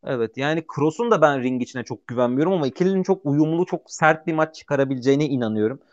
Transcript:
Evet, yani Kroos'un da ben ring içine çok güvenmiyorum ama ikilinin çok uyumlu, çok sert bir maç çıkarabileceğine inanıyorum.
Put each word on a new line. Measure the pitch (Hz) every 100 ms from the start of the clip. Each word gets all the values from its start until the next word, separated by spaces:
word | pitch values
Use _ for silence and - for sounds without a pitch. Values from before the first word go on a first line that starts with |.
Evet, | - 131 113 -
yani | 143 160 160
Kroos'un | - 151 - 240
da | 208
ben | 151 139
ring | 127 127
içine | 120 127
çok | 117 113 -
güvenmiyorum | 120 123 127 160
ama | 190 139
ikilinin | - 180 190
çok | 185 185 151
uyumlu, | 147 156 165 180
çok | 170 _
sert | - 156 160 170
bir |
maç | 160 156 -
çıkarabileceğine | - 143 135 131 123 139 151
inanıyorum. | 135 113 110 107 135 _